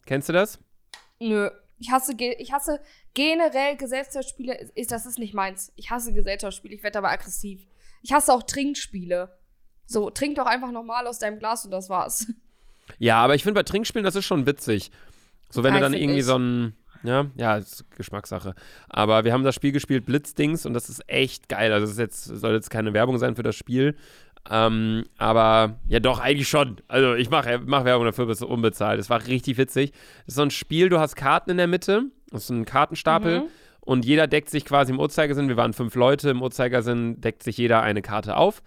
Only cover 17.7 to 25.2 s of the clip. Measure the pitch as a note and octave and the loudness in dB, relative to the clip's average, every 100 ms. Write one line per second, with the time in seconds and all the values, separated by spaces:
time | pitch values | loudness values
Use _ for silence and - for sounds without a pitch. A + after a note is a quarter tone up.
17.7 | - - - - G2+ - G2 F#2+ F#2 - | -16 -20 -16 -10 -10 -10 -10 -10 -14 -18
18.7 | - - - G#2+ A2 A2+ B2 C3+ - C#3 | -20 -10 0 4 4 4 2 0 0 -2
19.7 | C#3 - C3 A#2 C3+ - - D3 D#3+ D3 | -2 -2 -2 0 -4 -4 -2 -2 -2 -4
20.7 | B2 - B2 - C3+ C3 - _ G2+ A2 | -6 -8 -14 -6 -2 -2 -4 _ -2 2
21.7 | G#2 G#2+ G#2 A2+ - - A2 A2+ A2 - | 2 0 -2 -6 -6 -14 -6 0 0 -2
22.7 | A2+ A2 G#2 A#2+ B2+ B2 A#2+ A#2 G#2 - | -4 -2 0 2 2 -2 -2 -4 -4 -4
23.7 | B2+ C#3 D3 - - - - - A2 A2+ | 2 2 0 -12 -20 -20 -20 -2 2 2
24.7 | A2 A2 A2 - - | 2 0 -2 -6 -4